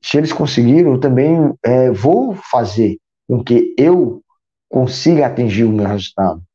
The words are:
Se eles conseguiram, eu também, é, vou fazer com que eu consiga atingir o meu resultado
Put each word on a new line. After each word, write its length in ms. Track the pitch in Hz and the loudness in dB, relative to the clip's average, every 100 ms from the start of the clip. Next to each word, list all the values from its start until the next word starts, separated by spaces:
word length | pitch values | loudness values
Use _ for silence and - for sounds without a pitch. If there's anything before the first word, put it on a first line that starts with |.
Se 160 | - 143 | -2 -2
eles 160 | 156 | -2
conseguiram, 600 | - 151 - 120 147 175 | -2 -4 0 2 4 2
eu 60 | 131 | 2
também, 540 | 139 127 143 165 151 - | 0 0 2 2 0 -2
é, 280 | - 123 127 | -2 2 2
vou 420 | 104 123 185 262 | 0 0 0 -2
fazer 640 | 190 - 127 110 98 110 107 _ _ _ | -8 -4 -4 -2 -2 -2 -2 _ _ _
com 160 | 123 | -6
que 320 | - 120 - - | 0 0 0 2
eu 440 | 147 180 127 - _ _ _ _ _ | 2 4 0 -4 _ _ _ _ _
consiga 600 | - 127 - - 165 135 | -2 -2 -2 0 2 0
atingir 380 | - 120 98 117 | -2 -4 0 0
o 60 | |
meu 160 | 107 101 | 0 -2
resultado 540 | 104 92 - 95 82 87 | -4 -8 -4 -4 -4 -12